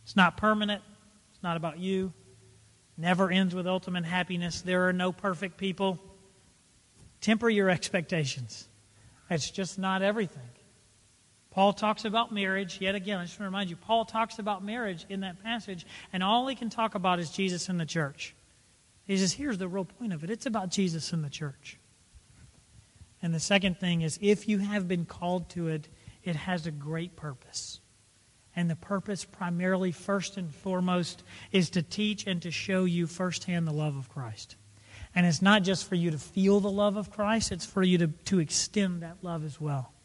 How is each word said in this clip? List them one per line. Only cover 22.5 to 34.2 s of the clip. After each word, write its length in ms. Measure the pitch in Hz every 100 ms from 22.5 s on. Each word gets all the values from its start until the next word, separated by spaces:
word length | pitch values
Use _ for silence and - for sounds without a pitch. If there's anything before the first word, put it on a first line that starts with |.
| - _ - - _ - _
And 100 | 175
the 80 | 160
second 380 | - 202 190 170
thing 240 | 180 170
is, 160 | 160 -
if 280 | 202 208 -
you 100 | 208
have 300 | 202 208 180
been 180 | 180 165
called 420 | - 175 180 165
to 180 | 175 165
it, 200 | 156 - - - -
it 100 | 185
has 320 | 156 185 180 165
a 60 |
great 420 | 147 147 160 180
purpose. 680 | - 151 131 - - - - _ _ _ _ _ _ _ 175
And 120 | 170
the 60 |
purpose 500 | 160 - 196 196 196
primarily, 680 | - - 180 170 185 185 185
first 440 | 160 - 196 - -
and 160 | 170
foremost, 680 | 135 196 180 180 180 170 - - - -
is 180 | 190 170
to 120 | 180
teach 440 | 151 - 208 208 -
and 160 | 175
to 80 | 170
show 340 | - - 185
you 220 | 185 170 165
firsthand 580 | 170 185 165 - 175
the 80 | 160
love 240 | 151 151 139
of 120 | 127
Christ. 480 | -